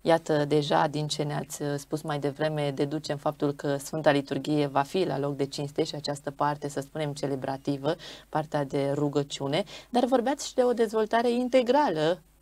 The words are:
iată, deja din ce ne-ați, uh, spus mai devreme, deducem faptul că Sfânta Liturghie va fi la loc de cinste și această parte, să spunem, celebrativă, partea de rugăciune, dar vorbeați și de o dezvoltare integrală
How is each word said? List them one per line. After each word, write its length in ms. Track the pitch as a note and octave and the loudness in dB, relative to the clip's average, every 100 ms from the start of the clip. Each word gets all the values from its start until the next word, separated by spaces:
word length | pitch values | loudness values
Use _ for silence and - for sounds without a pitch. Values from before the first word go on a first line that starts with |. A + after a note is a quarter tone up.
iată, 440 | - E3 - D3+ D3 | 2 2 4 2 4
deja 420 | D3+ D3 D#3+ D#3+ | 2 4 2 2
din 200 | D3+ D3+ | 0 -4
ce 160 | - | -2
ne-ați, 380 | D3 D3 C#3+ - | -4 -4 -6 -6
uh, 140 | D3 C#3+ | -4 -4
spus 240 | - D#3 | -4 -6
mai 180 | D#3+ D3 | -4 -2
devreme, 520 | C#3+ C3+ D#3 D3+ C#3+ C3+ | -2 0 0 0 -2 0
deducem 420 | C#3+ D#3 - C#3+ | -2 -2 -4 -4
faptul 340 | D3+ D3 D3 | -4 0 -2
că 260 | C#3+ D3 C#3 | -2 -2 -2
Sfânta 340 | C#3 D#3+ D3+ | -4 0 4
Liturghie 560 | C#3+ C#3 C3+ C#3 D3+ C#3+ | 4 2 -4 0 0 2
va 140 | C#3 | 0
fi 240 | C#3 F#3+ F3+ | 0 0 0
la 140 | C#3 | 0
loc 160 | C#3+ C#3 | -2 -2
de 100 | C#3 | -4
cinste 380 | - C#3+ - | -4 -6 -2
și 120 | D#3+ D3+ | -4 -4
această 360 | D3 C#3+ - | -6 -6 -8
parte, 380 | - D3 D3 C#3+ | -2 0 0 -4
să 100 | C#3+ | -6
spunem, 340 | C3+ D#3 D3 | -8 -6 -6
celebrativă, 800 | D3 C#3+ C3+ C#3 C3+ - C#3 C#3+ F3 - - - | -4 -4 -4 -4 -4 -4 -2 -2 -4 -6 -18 -6
partea 360 | D#3 D#3 D3+ C#3 | -4 -2 -2 -2
de 260 | C#3+ C#3 | 0 0
rugăciune, 680 | C#3+ D3 C#3+ C#3+ - C#3 D#3 G#3 - - | 0 0 0 -2 -4 -2 -2 -2 -8 -4
dar 160 | B3 B3 | 0 4
vorbeați 420 | B3+ A#3 D4 - | 2 2 -2 -4
și 60 | |
de 100 | - | 2
o 100 | B3 | 2
dezvoltare 580 | A#3 A3+ A3 A3 A#3 A#3+ | 2 2 2 2 2 2
integrală 880 | A#3+ B3+ C4 A#3+ C#4 C#4+ D#3 D#3 F3+ - _ | 0 2 4 4 4 4 2 2 0 -4 _